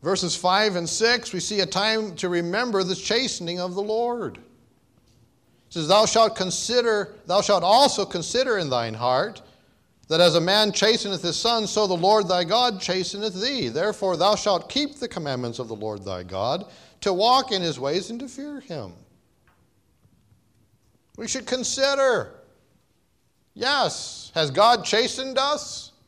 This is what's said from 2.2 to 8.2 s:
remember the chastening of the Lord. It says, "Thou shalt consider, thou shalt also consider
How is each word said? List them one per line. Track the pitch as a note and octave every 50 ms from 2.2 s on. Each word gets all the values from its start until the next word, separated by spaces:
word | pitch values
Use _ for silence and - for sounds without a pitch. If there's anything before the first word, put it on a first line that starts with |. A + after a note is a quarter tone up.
| - F3+
remember | F3 E3+ E3+ E3+ F3+ G#3+ B3 B3 A3 G3 F#3+
the | F3 F#3
chastening | F3+ - - G#3 A#3 C4 B3 - - F3+ E3 F3 F3+
of | F3+ F#3 F3
the | F#3+
Lord. | G3+ G#3 G#3+ A3+ A#3+ A#3+ A#3+ A#3+ G#3 C3+ -
It | - - - _ _ _ _ _ _ _ _ _ _ _ _ _ _ _ _ _ _ _ _ _ _ _ _
says, | - E3+ D#3+ D3+
"Thou | F#3 G#3 A3
shalt | - - A3+ A3+ A3 A3
consider, | - F#3+ F#3 E3+ - - - A#3 B3 A#3+ A#3 A3 G#3 G3 - - - -
thou | - F3 G3+
shalt | G3+ - G#3 F#3 E3
also | F3+ G#3 A#3+ C#4 - - - G3+
consider | - - F3+